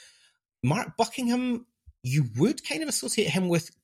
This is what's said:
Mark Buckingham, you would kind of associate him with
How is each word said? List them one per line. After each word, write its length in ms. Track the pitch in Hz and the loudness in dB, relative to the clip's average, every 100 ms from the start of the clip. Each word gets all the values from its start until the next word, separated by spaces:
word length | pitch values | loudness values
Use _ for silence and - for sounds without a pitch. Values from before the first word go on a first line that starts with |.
| - _ _ _ _ _ | -20 _ _ _ _ _
Mark 340 | 123 180 - - | 0 0 -2 -2
Buckingham, 720 | 226 - 240 247 254 233 - _ - _ | -2 0 0 0 0 -2 -6 _ -20 _
you 240 | 127 139 127 107 | -2 0 0 2
would 300 | 196 - - | 2 2 -4
kind 160 | 302 | -4
of 60 | 311 | -4
associate 400 | - 247 - 175 | -4 -2 0 2
him 200 | 180 180 | 2 2
with 220 | 170 160 - | 0 -2 -12